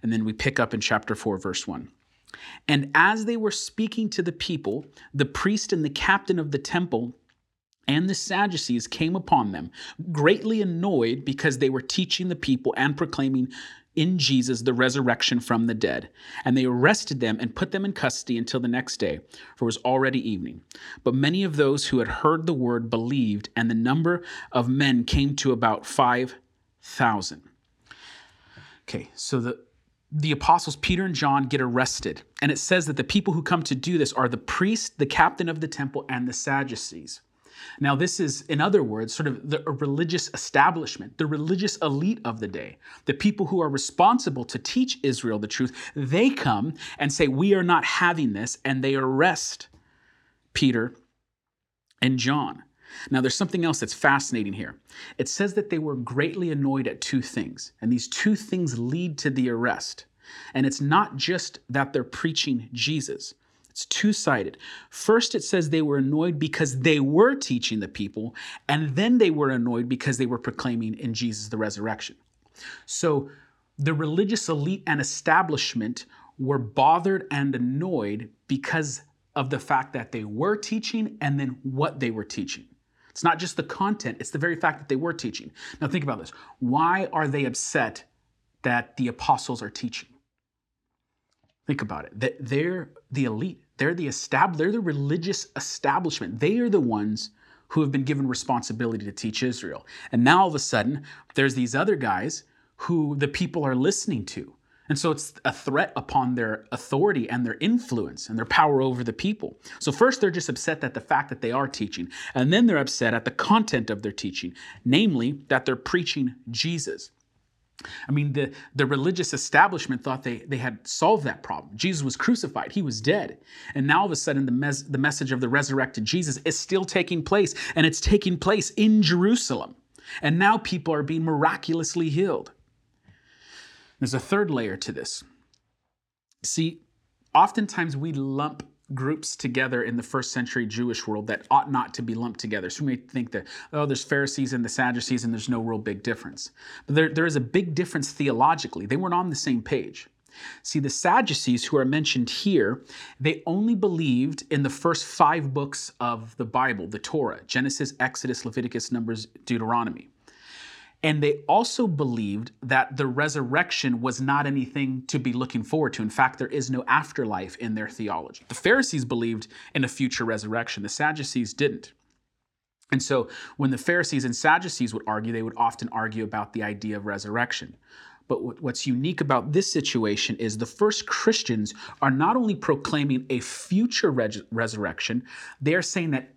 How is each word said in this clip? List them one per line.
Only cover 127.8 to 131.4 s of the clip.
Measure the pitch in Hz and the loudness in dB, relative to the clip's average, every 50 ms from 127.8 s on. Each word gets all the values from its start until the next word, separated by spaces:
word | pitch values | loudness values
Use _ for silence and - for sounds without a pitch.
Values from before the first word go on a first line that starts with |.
| 156 160 | 4 4
it's | 156 - | 4 2
taking | - - 208 202 - 190 180 156 | 2 4 4 4 4 2 -2 0
place | - 185 214 214 - - | 2 2 2 2 0 -2
in | - - 208 214 220 214 | 0 4 6 6 8 6
Jerusalem. | 196 151 175 175 180 208 240 240 - - 131 95 65 50 - _ _ _ _ _ - - - - | 6 6 4 4 4 4 4 2 2 -2 -4 -4 -6 -8 -14 _ _ _ _ _ -20 -16 -14 -2
And | - 147 160 170 | 0 2 2 6
now | 196 202 226 220 | 6 6 4 4
people | - - 190 170 139 160 156 | 2 -4 -6 -4 -2 -2 0
are | 147 | 0
being | 147 143 160 160 160 | 0 -2 -2 -2 0
miraculously | 165 156 143 | 0 2 4